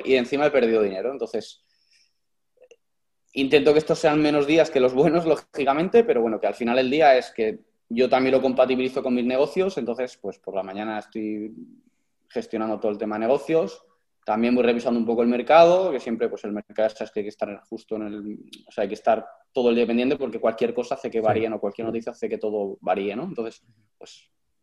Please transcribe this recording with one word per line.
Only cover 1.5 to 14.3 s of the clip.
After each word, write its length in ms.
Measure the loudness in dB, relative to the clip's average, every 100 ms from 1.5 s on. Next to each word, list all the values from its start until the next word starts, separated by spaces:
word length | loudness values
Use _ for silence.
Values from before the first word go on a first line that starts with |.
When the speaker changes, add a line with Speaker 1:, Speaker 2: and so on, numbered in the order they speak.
| -18 _ _ _ _ _ _ _ _ _ _ _ _ _ _ _ _ _
Speaker 1:
intento 400 | -4 2 4 6
que 60 | 4
estos 200 | 2 0
sean 220 | 2 2
menos 260 | 2 2 2
días 220 | 4 4
que 100 | 4
los 140 | 2
buenos, 320 | 4 2 2 2
<laughs> 0 |
lógicamente, 760 | 0 -2 -4 0 0 2 4
pero 180 | 4 2
bueno, 180 | 0 0
que 80 | -4
al 80 | -2
final 220 | 0 0
el 100 | 2
día 280 | 4 6 6
es 140 | 2
que 280 | -4 -4 -4 _ _ -8
yo 180 | 0 2
también 240 | 4 4 2
lo 60 |
compatibilizo 600 | 2 2 2 2 -2 -4
con 100 | -2 -2
mis 100 | 0
negocios, 520 | 0 0 0 -2 -2
entonces, 400 | -6 -6 -8 -8
pues 180 | -12 -12
por 160 | -10 -8
la 80 |
mañana 360 | -8 -8 -8 -8
estoy 540 | -10 -8 -8 -8 -10 -14 -20 -20 _ _ _ _ _
gestionando 500 | -10 -8 -6 -6 -4
todo 120 | -4
el 60 | -4
tema 180 | -6 -4
de 60 |
negocios, 600 | 0 -2 0 -2 -2 -8 _ _ _ _
también 300 | -4